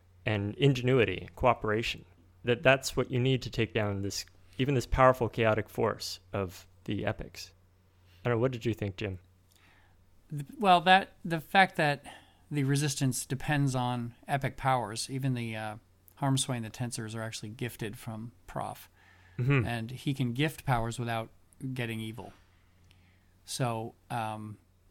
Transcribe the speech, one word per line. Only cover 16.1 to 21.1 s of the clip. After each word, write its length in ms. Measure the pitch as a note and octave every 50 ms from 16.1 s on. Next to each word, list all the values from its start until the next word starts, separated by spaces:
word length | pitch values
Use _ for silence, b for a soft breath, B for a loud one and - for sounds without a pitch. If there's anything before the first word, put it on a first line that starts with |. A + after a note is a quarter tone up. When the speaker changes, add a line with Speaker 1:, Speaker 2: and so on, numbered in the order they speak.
| _ -
Speaker 2:
Harmsway 360 | C#3+ C#3 C3+ C3 - - B2+ A#2+
and 80 | A2+
the 40 | A2
Tensors 460 | - - B2+ A#2+ - - A2+ A2 A2
are 60 | A2+
actually 280 | A2 A2 G#2+ - - G#2+
gifted 480 | G#2 - B2+ A#2+ - - A#2+ G#2 G#2 -
from 360 | - - A2 G#2+ A2+ A#2+ - _ - -
Prof. 420 | - - - G2+ G#2 - - - b b b b b b b b b b
Speaker 1:
Mm-hmm. 260 | B2 B2+ C#3+ C3+ G#2+
Speaker 2:
And 240 | A2+ A#2 A#2 A2+ A2+
he 240 | B2+ - - D#3 C3+
can 200 | - C3+ A#2+ A#2
gift 300 | B2 D3 D#3 D3 - -
powers 360 | - C3 A#2 A2+ A#2 A2+ -
without 300 | A#2+ A#2